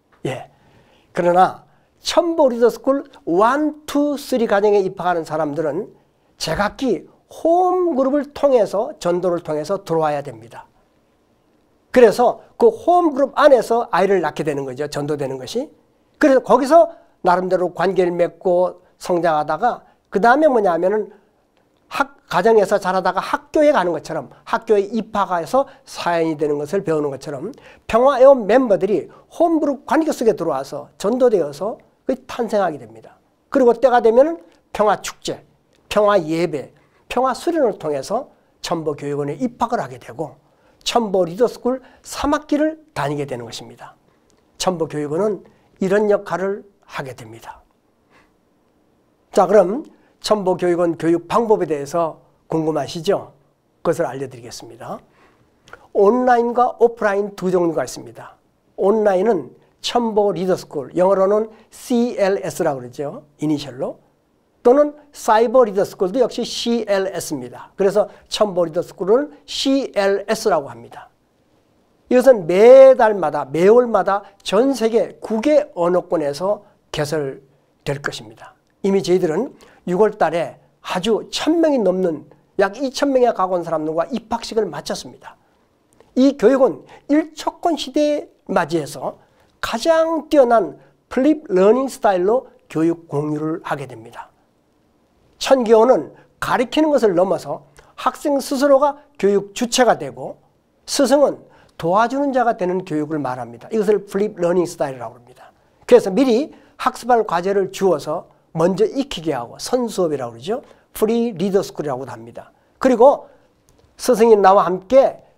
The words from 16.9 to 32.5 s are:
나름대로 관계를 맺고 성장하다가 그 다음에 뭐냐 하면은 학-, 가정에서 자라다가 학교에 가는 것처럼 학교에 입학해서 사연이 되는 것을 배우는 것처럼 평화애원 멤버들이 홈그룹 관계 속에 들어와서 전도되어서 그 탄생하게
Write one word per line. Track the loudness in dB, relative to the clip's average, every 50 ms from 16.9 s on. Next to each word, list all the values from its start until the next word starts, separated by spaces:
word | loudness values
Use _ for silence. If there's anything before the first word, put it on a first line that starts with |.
| 0 -12 _ _ _ _
나름대로 | 0 0 2 2 0 0 0 0 0 -2
관계를 | -2 -2 -2 -2 0 0 0 0
맺고 | 0 0 -2 -2 -4 -4 -2 0 0 2 0 -2 -4 -10 _ _ _ -12
성장하다가 | -6 -4 -2 0 0 0 0 0 -2 -4 -4 -2 -2 -2 -4 -4 -12 _ _ _ _ _
그 | -4 2
다음에 | 4 4 4 4 4 2
뭐냐 | 2 2 2 2
하면은 | 0 0 0 0 0 -2 -4 -6 -12 _ _ _ _ _ _ _ _ _ _ _ _ _ _ -8
학-, | -4 -4 -4 -4 -6 _ _ -6
가정에서 | -2 0 2 4 4 4 4 2 0 -2
자라다가 | -2 -2 -2 -2 -2 -2 -2 -4
학교에 | -4 -4 -6 -6 -6 _ 0 2 4 4
가는 | 4 2 0 -2
것처럼 | -4 -6 -8 -8 -10 -10 -10 -12 -18 -18
학교에 | -10 -6 -6 -4 0 2 2 2
입학해서 | 2 0 -4 -6 -6 -4 -4 -4 -2 -2 -2 -4 -4 0 0 0 0 -2 -6 _ _
사연이 | -18 -12 -6 -4 -2 0 0 0 -2 -2
되는 | -2 -2 -2 -2 -2
것을 | -4 -4 -4 -4
배우는 | -2 -2 -2 -2 -2 -4
것처럼 | -6 -8 -12 -12 -12 -10 -10 -12 -14 -16 -20 -20 -20 _ _
평화애원 | -2 0 2 2 4 4 6 8 8 8 6 4
멤버들이 | 2 2 4 4 2 0 0 0 0 -2 -2 -4 -6 -14 -20 _ _ -2 0
홈그룹 | 0 2 2 0 0 -2 -4 -4 -2
관계 | 0 0 0 2 0
속에 | -2 0 0 0 0
들어와서 | 0 -2 -4 -4 -6 -6 -8 -12 -14 -14 -16 _ -6
전도되어서 | -4 -2 0 2 2 4 4 2 0 -2 -6 -8 -8 -8 -8 -10 _ _ _ _ _
그 | -6 -6 -6 -6
탄생하게 | -12 -8 -6 -6 -2